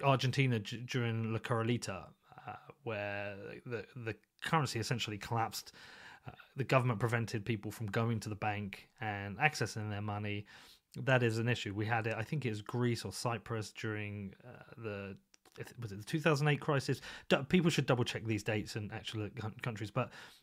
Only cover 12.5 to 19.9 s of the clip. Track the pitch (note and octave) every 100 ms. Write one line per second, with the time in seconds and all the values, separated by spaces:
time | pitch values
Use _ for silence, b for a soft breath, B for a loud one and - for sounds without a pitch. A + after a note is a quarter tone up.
12.5 | G#2+ G#2 A#2+ B2 A#2 G2+ - B2 A#2 -
13.5 | A2+ G#2 - A2 G#2+ G#2 G#2 G2 - B2
14.5 | - - - A2+ G2+ G2 G2 _ - _
15.5 | - - - A2+ G2 A2 D#3+ E3 C#3+ D3+
16.5 | C#3+ - C#3 - C3 B B - D#3 C3+
17.5 | F#3 E3 D#3 C3+ B2 A#2+ - A2+ G#2+ -
18.5 | G#2+ G2 A2+ G#2 A2 - A2 G2+ - A2
19.5 | - B2+ G#2+ G#2+